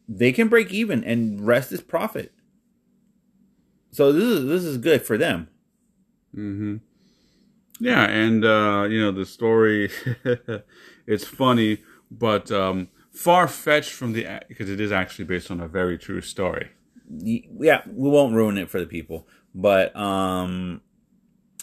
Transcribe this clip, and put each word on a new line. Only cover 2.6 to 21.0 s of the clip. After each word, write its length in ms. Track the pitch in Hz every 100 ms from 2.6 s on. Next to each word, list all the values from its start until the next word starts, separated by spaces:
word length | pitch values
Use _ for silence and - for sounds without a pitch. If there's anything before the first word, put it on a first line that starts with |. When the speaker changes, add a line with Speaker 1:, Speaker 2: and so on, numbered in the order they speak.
| _ _ _ _ _ _ _ _ _ _ _ _ _
Speaker 1:
So 200 | - 143
this 100 | 147
is, 240 | 240 190 131
this 160 | 180
is 160 | 175 131
good 240 | 139 139
for 160 | - 113
them. 300 | 160 87 80 _ _ _ _ _ _ _ _
Speaker 2:
Mm-hmm. 440 | - 104 98 104 104 - _ _ _ _ _ _ _ _ -
Yeah, 240 | - 220
and, 400 | 104 110 110 113
uh, 420 | 110 107 107 101 104
you 120 | 110
know, 100 | 104
the 160 | 95 95
story, 640 | - 113 113 110 104 101 - - 117 131 120 -
<laughs> 580 | 107 - _ - - -
it's 160 | 107
funny, 580 | - - 131 120 110 107 _ _ -
but, 440 | 110 113 104 -
um, 340 | 104 95 92 90 _ _
far-fetched 800 | - 170 180 160 - - 151 151
from 220 | - 123
the, 140 | 113 92
a-, 280 | 101 - -
'cause 120 | 98
it 120 | 98
is 120 | 104
actually 320 | 98 92 -
based 260 | 87 90 -
on 80 | 87
a 80 | 87
very 320 | 92 90 82
true 220 | - 95
story. 480 | - - 92 82 - _ _ - -
Speaker 1:
Y-, 400 | 78 98 113 - -
yeah, 240 | 156 139 -
we 160 | 104 135
won't 240 | 143 135
ruin 260 | 113 110 101
it 120 | 87
for 80 | 98
the 80 | 82
people, 400 | 82 76 82 - _ _ 92
but, 380 | 101 95 92 -
um, 840 | 101 98 95 92 90 90 90 85 _ _